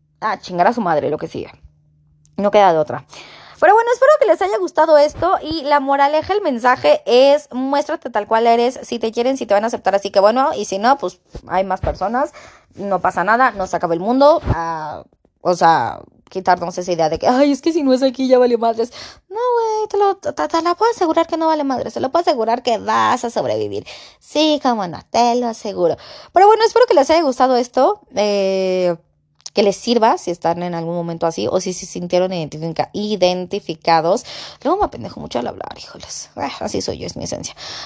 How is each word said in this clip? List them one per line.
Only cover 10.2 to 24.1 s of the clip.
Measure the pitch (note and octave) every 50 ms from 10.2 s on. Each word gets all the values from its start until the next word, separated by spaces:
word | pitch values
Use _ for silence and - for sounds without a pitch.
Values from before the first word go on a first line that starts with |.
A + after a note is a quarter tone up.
| F#3+ G#3 A3+ B3+ C4+ D#4
Y | D4+ G#3 G#3
si | - F#3+ G3
no, | G#3 B3 C#4 C4+
pues | - F3+ - _ _ _ - - -
hay | - E3+ F#3
más | G3 F#3+ F#3 F#3+
personas. | - G#3+ F#3 E3+ F#3 G3+ A#3 B3+ D4 - - - - - - _ _ _ _
No | - G3 G3+ F#3+ F3
pasa | F3 F#3 - F#3
nada, | E3+ G3+ A3 A#3+ C4 B3
no | G#3 G3 F#3 -
se | -
acaba | D#3+ - E3+ E3+
el | E3+
mundo. | F#3 G#3+ B3 C4+ C#4 D4 E4 E4+ -
Ah, | - - - E3 E4 E4 D#4+ D#3 D3+ - D#2+ - _ _ _ _ _ _ _
o | - F3 F3+
sea, | E3 F#3 E3 D#3+ C#3+ A#2+ A2 - G1+ G1+ - _ _ _ _
quitarnos | - F#3+ F#3+ F#3+ F3 F3+ F3 F3 F#3
esa | F#3 F3+ F#3
idea | F3 E3 D#3+ D#3
de | - F#3+
que, | - -
ay, | B3 B3+ C#4+ D4
es | C#4+ C4+
que | - E4+
si | D#4+ E4 C#4+
no | C4
es | B3+ B3
aquí | C#4 C4+ A#3+ - C4
ya | B3+ B3+ B3
vale | B3 B3 A#3+
madres. | A3 A3+ A#3 A3+ A3 A3+ A#3+ - - - - - _ _ -
No, | F#4+
güey, | A4 B4 B4+ A#4+ A#4 A4+ A4 G#4+ G#4+ G#4+ G#4
te | -
lo, | G4+ G#4 G4 F#4
te, | G4 - -
te | - - D4+ D4+ - E4
la | E4 F4 F4
puedo | - G#4+ A4+
asegurar | A#4 - F#4+ D#4+ D#4+ E4+ E4 E4
que | E4+
no | D#4+ D#4+
vale | D#4+ D#4 D4+
madres. | C#4+ C4+ B3+ B3 B3 A#3 -
Te | A#3
lo | A3 C4
puedo | - E4
asegurar | F4 F4+ D4+ A#3+ A3 A3 A3+ B3 -
que | B3+ A3+ G3
vas | F#3+ G#3 A3 A3+ A3 G#3+ A#3 B3+ -
a | A#3
sobrevivir. | - - C3+ A#2+ G#2+ A2 G#2+ G#2 G2+ G#2 - - - - - -